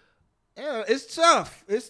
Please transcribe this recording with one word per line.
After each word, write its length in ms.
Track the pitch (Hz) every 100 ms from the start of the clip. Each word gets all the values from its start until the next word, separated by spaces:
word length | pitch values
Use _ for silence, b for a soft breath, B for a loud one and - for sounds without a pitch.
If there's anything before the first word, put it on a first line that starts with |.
| b b b _ _ -
Yeah, 260 | 285 233 202
it's 280 | 269 - -
tough. 480 | 339 269 160 - -
It's 200 | 214 -